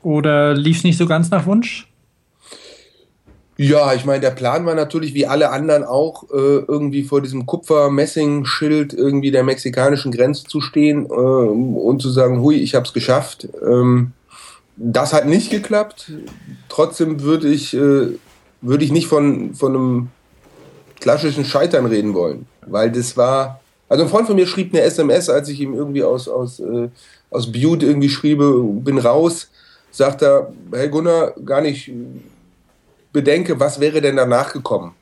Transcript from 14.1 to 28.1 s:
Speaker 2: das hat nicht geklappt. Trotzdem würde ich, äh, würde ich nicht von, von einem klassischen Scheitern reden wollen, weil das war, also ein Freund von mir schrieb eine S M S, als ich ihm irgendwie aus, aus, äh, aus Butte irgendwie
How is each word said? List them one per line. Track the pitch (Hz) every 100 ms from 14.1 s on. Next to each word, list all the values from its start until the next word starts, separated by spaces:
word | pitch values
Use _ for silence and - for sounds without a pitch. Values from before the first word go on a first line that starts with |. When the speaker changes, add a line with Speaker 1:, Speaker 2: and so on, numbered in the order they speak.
| - _ - - - _ -
Speaker 2:
das | 117 117 147
hat | 156 139
nicht | 180 -
geklappt. | 208 - 208 214 - - 151 - - - 131 -
Trotzdem | - 165 - 160 151
würde | 143 160 151
ich, | 147 -
äh, | 127 143 139 120 - _ _ _ _
würde | 123 143
ich | 151
nicht | 165 165
von, | 151 143 131 -
von | - 135
einem | 131 127 123 123 _ _ _ _ - - - _ -
klassischen | - 147 151 143
Scheitern | 135 139 175 151
reden | 120 110 104
wollen, | 92 85 65 - _ -
weil | 101 113
das | 120 120 127
war, | 123 135 135 - _ _ _
also | 139
ein | 170
Freund | 214 226
von | 196
mir | 180
schrieb | - 180
eine | 165
S | 170 170
M | 143
S, | 123 -
als | 135 147
ich | 139
ihm | 139
irgendwie | 135 147 139
aus, | - 127 123
aus, | 127 123 123
äh, | 90 120 120 _ _ _ _
aus | 123 123
Butte | 113 147 165 143
irgendwie | 143 139